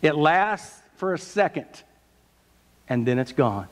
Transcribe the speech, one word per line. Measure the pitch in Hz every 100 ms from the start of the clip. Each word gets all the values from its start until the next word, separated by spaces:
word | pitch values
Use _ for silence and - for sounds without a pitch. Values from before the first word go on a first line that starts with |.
It | 160 151
lasts | 151 175 208 208 - - _ _
for | 190
a | 180
second, | - - 190 - - - - _ _ _ _ _ _ _ _ _ _
and | 123 120
then | 123
it's | 127
gone. | - 123 101 92